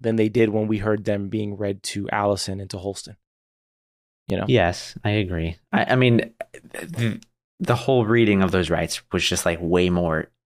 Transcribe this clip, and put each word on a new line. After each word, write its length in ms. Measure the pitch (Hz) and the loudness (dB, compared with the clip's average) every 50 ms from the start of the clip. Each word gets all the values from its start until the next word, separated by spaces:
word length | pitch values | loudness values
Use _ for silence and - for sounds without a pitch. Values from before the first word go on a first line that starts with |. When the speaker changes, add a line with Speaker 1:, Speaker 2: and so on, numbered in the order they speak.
Speaker 1:
than 160 | 123 113 113 110 | -4 -2 2 2
they 100 | 107 110 | 2 2
did 220 | 107 123 113 107 | 4 4 4 4
when 180 | 101 107 107 107 | 2 0 0 0
we 120 | 107 104 | 0 -2
heard 260 | 104 110 104 104 98 | 0 0 0 0 0
them 240 | 113 104 101 101 95 | -2 -4 -2 -4 -4
being 260 | 107 107 104 104 101 | -4 -4 -4 -6 -6
read 260 | 101 104 101 101 98 - | -6 -4 -4 -4 -6 -8
to 260 | - - 101 101 - | -8 -8 -6 -6 -4
Allison 500 | - 104 104 101 101 95 - - 95 98 | -2 0 2 2 0 0 -2 -6 -8 -8
and 100 | 98 92 | -10 -10
to 60 | - 92 | -10 -8
Holston. 380 | 90 101 95 - - - 104 _ _ _ _ _ _ _ _ _ _ _ _ _ _ _ _ _ _ _ _ _ _ - | -8 -8 -8 -8 -12 -18 -18 _ _ _ _ _ _ _ _ _ _ _ _ _ _ _ _ _ _ _ _ _ _ -4
You 80 | 98 | -4
know? 100 | 87 87 113 | -2 0 2
Speaker 2:
Yes, 480 | 127 110 87 87 87 - - - - - | 4 4 4 4 0 -2 -8 -14 -12 -6
I 100 | - 104 | -4 -2
agree. 440 | 104 107 98 90 90 80 80 82 85 - _ - | 0 0 0 -2 -2 -2 -4 -4 -6 -8 _ -4
I, 220 | - 202 - - 123 | -2 0 0 2 2
I 20 | |
mean, 380 | 127 127 123 117 110 - - - - - _ - - - - - | 2 4 4 4 2 2 -2 -6 -16 -16 _ -16 -20 -20 -18 -16
the, 480 | - - - 170 117 120 110 101 - - _ _ _ _ _ _ - | -14 -14 -10 -6 -4 -4 -4 -4 -6 -12 _ _ _ _ _ _ -8
the 140 | 95 - 120 120 | -2 -2 -2 -2
whole 280 | - - 131 123 113 | 0 2 2 2 2
reading 360 | 107 117 117 113 104 101 98 | 4 4 4 4 4 4 4
of 100 | 95 90 | 4 2
those 180 | 87 92 87 78 | 2 2 0 2
rights 320 | 85 82 85 - - - - - - | 0 0 -2 -2 -6 -8 -8 -4 -2
was 100 | 175 - | -2 0
just, 220 | - 92 - - | 0 0 0 0
like, 140 | 90 82 82 | 0 -2 -2
way 280 | 87 85 90 90 90 90 | 0 2 2 4 4 4
more 400 | 87 87 87 82 80 78 - - _ _ _ _ _ | 2 2 0 0 0 -2 -4 -6 _ _ _ _ _